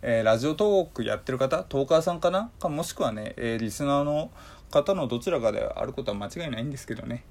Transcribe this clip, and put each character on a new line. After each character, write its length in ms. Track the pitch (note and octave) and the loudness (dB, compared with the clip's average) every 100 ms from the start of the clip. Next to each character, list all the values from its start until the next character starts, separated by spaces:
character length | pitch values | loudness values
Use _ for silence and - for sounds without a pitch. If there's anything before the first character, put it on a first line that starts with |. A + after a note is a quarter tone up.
え 200 | - A#2 | 0 2
ー、 20 | |
ラ 140 | A2 A2+ | 4 4
ジ 100 | C#3 | 2
オ 80 | D3+ | 2
ト 280 | G#3 G3 | 4 4
ー 40 | E3 | 2
ク 160 | - | -2
や 140 | A2 G#2+ | -4 -2
っ 60 | |
て 100 | - | -2
る 40 | B2+ | 0
方、 260 | C3+ D#3+ | 2 0
ト 200 | F#3 C3+ | 0 -2
ー 20 | C3+ | 4
カ 120 | D#3+ | 4
ー 40 | |
さ 120 | E3 | 4
ん 80 | F3 | 0
か 100 | F3 | 2
な？ 200 | F#3 A#3 - | 0 -4 -6
か、 100 | F3 | -4
も 140 | D3 | -2
し 100 | E3+ | -6
く 100 | - | -2
は 80 | C#3 | -2
ね、 220 | G#2+ G#2+ - | -2 -8 -6
え 220 | A#2 A2+ | -4 -2
ー、 20 | |
リ 100 | A2+ | -4
ス 120 | - | -2
ナ 180 | C#3+ C#3+ | 0 2
ー 20 | |
の 280 | C#3+ D3+ D#3 - - - - | 2 -2 -4 -10 -20 -20 0
方 220 | C#3+ C#3+ | 2 4
の 140 | F#3+ C3+ | 0 0
ど 120 | A#2+ | -2
ち 100 | D3+ | -2
ら 120 | E3 | 0
か 100 | A2+ | 0
で 100 | G#2+ | 0
あ 220 | A2 - A#2+ | -4 -4 -6
る 60 | |
こ 120 | C#3 | -4
と 80 | B2+ | -6
は 60 | G2+ | -6
間 100 | G#2 | -6
違 200 | F3 E3 | -6 -6
い 40 | |
な 80 | A2+ | -4
い 40 | |
ん 60 | C#3 | -6
で 80 | C3+ | -8
す 100 | - | -8
け 80 | A2+ | -8
ど 100 | - | -8
ね。 180 | - - | -10 -10